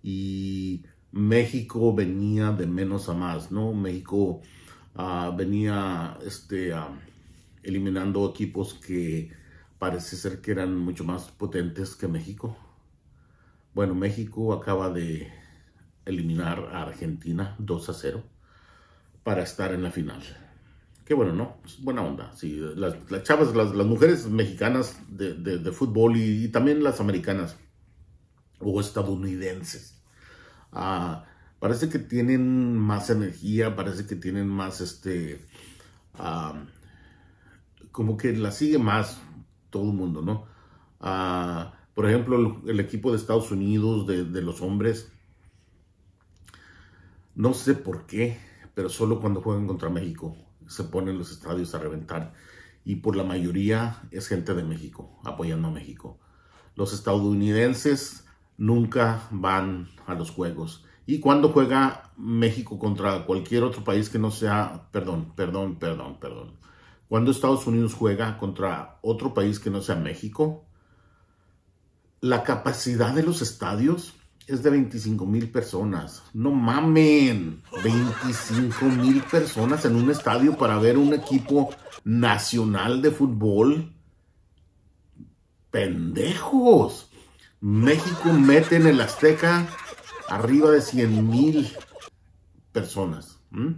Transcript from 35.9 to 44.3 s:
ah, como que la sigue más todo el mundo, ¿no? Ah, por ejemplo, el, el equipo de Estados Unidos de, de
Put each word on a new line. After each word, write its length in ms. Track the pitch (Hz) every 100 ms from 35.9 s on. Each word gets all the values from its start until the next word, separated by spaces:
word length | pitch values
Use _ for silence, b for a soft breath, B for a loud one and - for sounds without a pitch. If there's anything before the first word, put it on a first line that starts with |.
| B B
ah, 500 | - 87 82 78 76 71 b b b b b b b b b _ _ -
como 240 | - 110 107
que 160 | 127
la 200 | 110 104
sigue 260 | 101 151 151
más 420 | 107 107 - - - - - _ _
todo 200 | 101 104
el 60 | 98
mundo, 260 | 90 78
¿no? 240 | 82 107 b b b b b _
Ah, 720 | 95 95 92 90 87 85 82 b b
por 120 | - 104
ejemplo, 300 | 117 117 123
el, 340 | 110 107 107
el 100 | 107
equipo 300 | 98 110 104
de 60 | 110
Estados 340 | 110 110 110
Unidos 560 | 98 98 107 110 110 95
de, 180 | 90
de 180 | 87